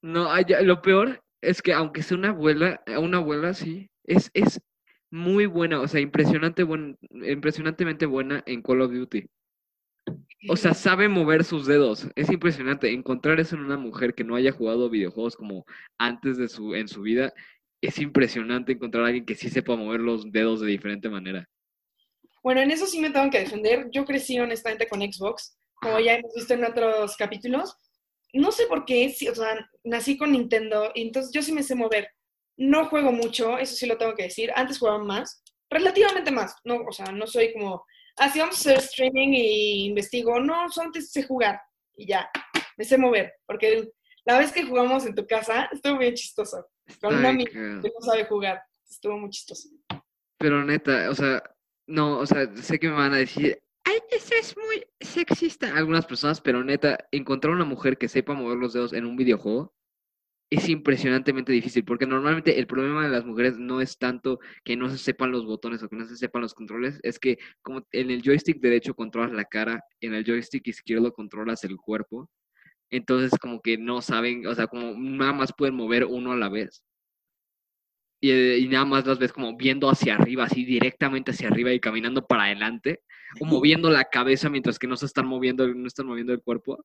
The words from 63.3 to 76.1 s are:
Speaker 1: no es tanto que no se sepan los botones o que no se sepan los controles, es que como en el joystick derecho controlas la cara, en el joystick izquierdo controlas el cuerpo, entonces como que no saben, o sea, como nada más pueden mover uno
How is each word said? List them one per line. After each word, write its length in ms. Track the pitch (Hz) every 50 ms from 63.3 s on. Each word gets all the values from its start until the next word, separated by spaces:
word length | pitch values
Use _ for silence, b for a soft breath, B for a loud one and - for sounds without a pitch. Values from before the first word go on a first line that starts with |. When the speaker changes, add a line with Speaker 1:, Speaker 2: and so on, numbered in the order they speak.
| 110 113 123 127 123
Speaker 1:
no 240 | 110 123 123 127 131
es 160 | 131 127 -
tanto 420 | _ 135 127 123 123 _ 135 127 - B B B B B
que 120 | - 120
no 120 | 120 127 131
se 80 | 135 131
sepan 320 | - - 127 - 131 127
los 120 | 127 123 113
botones 360 | 110 107 107 - 117 117 110
o 80 | 110 101
que 60 | 107
no 100 | 110 113
se 100 | 113 120
sepan 260 | 117 127 120 - 120 117
los 100 | 110 -
controles, 460 | - 113 104 104 117 123 135 143 147
es 160 | - 117 117 -
que 200 | - 131 120 B B B B B _
como 200 | - 131 131 123 _
en 200 | - 127 127 127
el 100 | 127 123
joystick 380 | 120 135 139 151 147 - 156 139
derecho 320 | 127 123 120 117 - - 123
controlas 380 | - 117 110 - 113 117 117
la 140 | 117 107 101
cara, 360 | - - 107 110 113 117 113 - _ _ _
en 120 | - 113 107
el 100 | 107 113
joystick 440 | 113 117 120 117 - - 131 -
izquierdo 460 | 120 110 - _ - 117 113 117 120 117
controlas 500 | - 107 101 - 104 107 113 113 - -
el 140 | 95 98
cuerpo, 520 | 90 _ - 107 107 107 _ - 120 160 - _ _ _ _ b b b b b b _ _
entonces 460 | - 127 117 - 127 127 131 127 - -
como 200 | - 123 120 110
que 160 | - 117 113 110
no 220 | 113 117 123 123 -
saben, 420 | - 120 113 117 120 123 120 104
o 60 | 95 117
sea, 140 | 117 113
como 260 | 110 - 120 120 117 107
nada 360 | 113 127 135 135 135 135 139 139
más 180 | 139 131 123 -
pueden 180 | - 143 135 131
mover 300 | 127 117 110 117 120 127
uno 260 | 95